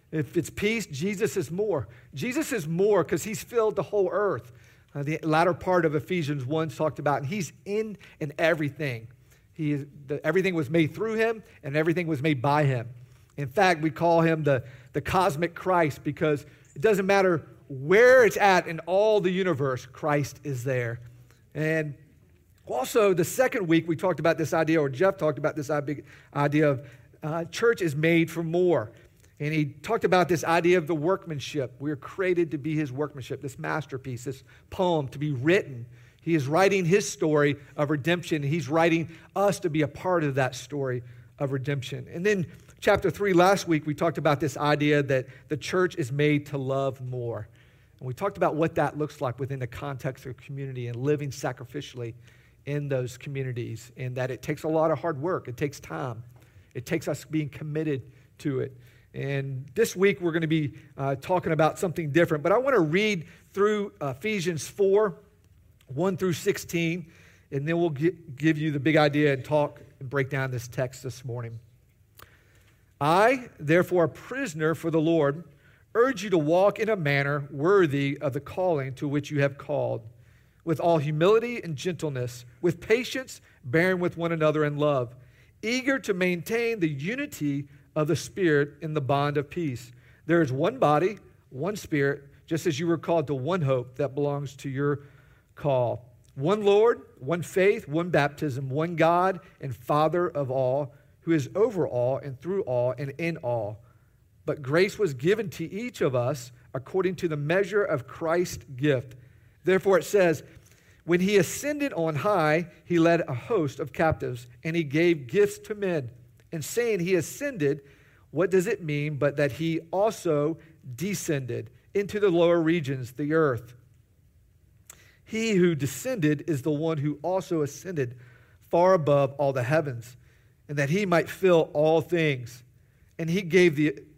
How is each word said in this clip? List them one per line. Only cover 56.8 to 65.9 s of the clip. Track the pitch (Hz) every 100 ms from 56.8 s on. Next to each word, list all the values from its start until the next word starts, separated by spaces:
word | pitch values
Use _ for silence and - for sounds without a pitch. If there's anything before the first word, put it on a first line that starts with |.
takes | 123 165 -
us | 147
being | - 156 151
committed | - 156 151 156 139 - - _ _
to | 151 131
it. | 123 - - _ _
And | 131 135 139 135 131 143
this | - 180 180
week, | 196 196
we're | 175
gonna | 160 160
be, | 160 147 - - -
uh, | 139
talking | 139 - 185 185
about | 156 156 -
something | 202 160 156
different. | 143 165 156
But | 151
I | 214
wanna | 262 247
read | 160 170 214 202 - - _
through | 190 202 214 202 -
Ephesians | 143 127 214 214 170 160 -
four, | - 196 196 214 - - _ _ _ _ _ _